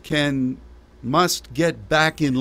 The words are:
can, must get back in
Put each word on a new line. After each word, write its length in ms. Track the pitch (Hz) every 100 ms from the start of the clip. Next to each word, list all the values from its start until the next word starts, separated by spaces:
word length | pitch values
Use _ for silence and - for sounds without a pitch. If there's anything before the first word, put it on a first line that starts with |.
can, 540 | - 151 143 139 127 - - - - -
must 500 | 120 156 175 - -
get 340 | 123 170 123 101
back 320 | 156 156 -
in 120 | 147 131